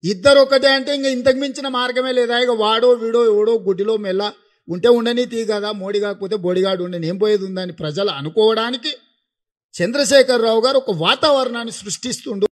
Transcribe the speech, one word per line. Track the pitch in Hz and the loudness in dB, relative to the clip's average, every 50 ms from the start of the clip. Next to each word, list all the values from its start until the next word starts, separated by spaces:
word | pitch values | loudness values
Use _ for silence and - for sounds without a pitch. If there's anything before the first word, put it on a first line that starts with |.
| - | -4
ఇద్దరు | 170 208 185 185 277 277 277 | -4 -6 2 4 6 6 6
ఒకటే | 269 269 269 269 262 277 | 6 6 4 2 4 4
అంటే, | 269 269 262 285 285 | 2 2 0 -2 -4
ఇంక | 277 269 269 262 | -2 -2 -2 -2
ఇంతకు | 247 247 269 262 262 277 | 0 0 0 0 0 -2
మించిన | 277 262 285 269 277 262 | -6 -6 -8 -8 -6 -4
మార్గమే | 247 247 247 247 254 254 262 254 | -2 -4 -2 -2 -2 -2 -2 0
లేదా? | 247 240 233 240 240 | 0 0 0 0 0
ఇక | 254 247 240 220 | 0 0 0 0
వాడో | 208 214 220 226 233 247 247 233 226 | 0 0 2 4 4 4 4 4 2
వీడో | 226 226 240 240 226 208 | -2 2 2 4 4 4
ఎవడో | 208 214 226 233 226 | 4 2 2 2 0
గుడ్డిలో | 185 190 190 175 202 214 220 214 | 0 -2 -2 -2 0 -2 -2 -2
మెల్ల | 208 196 185 190 202 208 202 _ _ _ _ _ _ - | -2 -4 -4 -2 -4 -4 -6 _ _ _ _ _ _ -10
ఉంటే | 165 180 170 240 240 233 | -10 0 4 4 4 4
ఉండని | 226 233 240 240 247 | 4 -2 -2 -2 -4
తీ | 240 233 226 226 | -4 -4 -6 -4
కదా, | 202 214 208 202 208 214 202 185 | -4 -4 -4 -4 -6 -6 -8 -8
మోడీ | 196 202 208 | -4 -4 -2
కాకపోతే | 202 208 202 - 196 185 214 208 | -2 -4 -6 -8 -8 -6 -6 -4
బోడిగాడు | 170 180 180 185 185 190 190 180 180 | -2 -2 0 0 0 0 -2 -4 -4
ఉండని | 180 180 175 165 156 180 | -6 -6 -6 -6 -6 -2
ఏం | 196 | -2
పోయేది | 214 214 214 202 190 | 0 2 2 0 -2
ఉందని | 190 190 185 185 180 165 - 170 | -4 -8 -8 -8 -10 -10 -8 -8
ప్రజలు | 151 147 175 196 208 156 | -8 -4 -4 -4 -4 -4
అనుకోవడానికి | 139 139 156 160 220 214 220 220 220 226 240 254 247 - 302 285 - _ _ _ _ _ _ _ _ _ _ _ _ _ _ _ | -6 -8 -6 0 2 2 4 4 2 -2 -4 -6 -6 -8 -10 -10 -10 _ _ _ _ _ _ _ _ _ _ _ _ _ _ _
చంద్రశేఖరరావు | - 175 190 247 285 285 208 277 277 254 254 254 240 226 226 220 226 220 | -4 -4 -2 0 -2 0 4 4 4 6 6 2 2 2 2 2 2 2
గారు | 262 277 269 | 2 2 2
ఒక | 262 240 202 156 | 0 0 -4 -2
వాతావరణాన్ని | 160 180 254 269 - 311 285 269 262 254 233 233 233 226 - | 0 0 0 2 2 2 2 2 2 -2 -4 -8 -8 -10 -12
సృష్టిస్తుండు. | - 185 202 170 - - 254 233 - - 294 220 196 196 - _ | -12 -12 -12 -12 -8 -8 -8 -8 -8 -8 -10 -4 -2 -4 -4 _